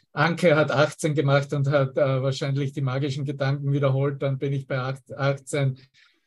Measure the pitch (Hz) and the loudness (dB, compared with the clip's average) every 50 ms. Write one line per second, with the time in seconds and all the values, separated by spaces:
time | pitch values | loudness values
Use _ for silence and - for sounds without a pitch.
0 | _ _ - 143 151 170 170 170 - - 117 - - 143 123 135 151 147 - - | _ _ -2 0 0 0 2 4 4 4 6 4 4 2 2 2 2 2 0 -2
1 | - 156 139 156 143 139 139 143 139 - 151 143 139 139 147 139 135 131 - 165 | -2 -2 0 2 2 4 4 2 2 0 -2 -2 0 2 2 2 2 2 0 0
2 | 147 135 135 127 131 135 131 - 151 139 139 139 143 139 - 156 135 123 127 135 | 2 2 2 0 0 -2 -2 -2 -2 -2 -2 -2 -2 -4 -4 -4 -4 -2 -2 -2
3 | 147 143 131 151 139 147 143 143 139 135 143 143 143 139 139 139 143 135 131 135 | -2 -2 -4 -4 -4 -6 -4 -2 -2 -2 -2 -2 0 0 0 2 2 2 2 2
4 | 139 147 139 135 147 139 135 131 151 139 143 135 139 - 147 131 127 131 131 - | 0 -2 -2 -2 -2 -4 -2 -2 -2 -2 -4 -4 -4 -4 -4 -4 -4 -6 -8 -10
5 | - - - - 135 139 139 139 - - 160 143 139 135 131 - - _ _ _ | -12 -14 -6 -2 0 0 -2 -2 -4 -4 -2 0 0 0 -2 -4 -10 _ _ _
6 | _ _ _ _ _ | _ _ _ _ _